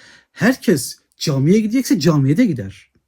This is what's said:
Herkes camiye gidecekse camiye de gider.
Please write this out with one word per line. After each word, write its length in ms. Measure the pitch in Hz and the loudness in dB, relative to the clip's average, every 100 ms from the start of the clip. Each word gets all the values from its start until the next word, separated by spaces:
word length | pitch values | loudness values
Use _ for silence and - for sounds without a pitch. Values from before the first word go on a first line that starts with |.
| - - _ | -20 -20 _
Herkes 680 | - 196 262 - 147 - - _ - | -2 -2 0 0 -2 -2 -14 _ -10
camiye 420 | - 135 143 214 | -4 0 2 2
gidecekse 400 | 214 254 - 233 | 2 -2 -2 0
camiye 380 | 151 151 135 156 | 2 2 2 2
de 80 | 247 | 0
gider. 460 | 123 98 - _ _ | -2 -8 -14 _ _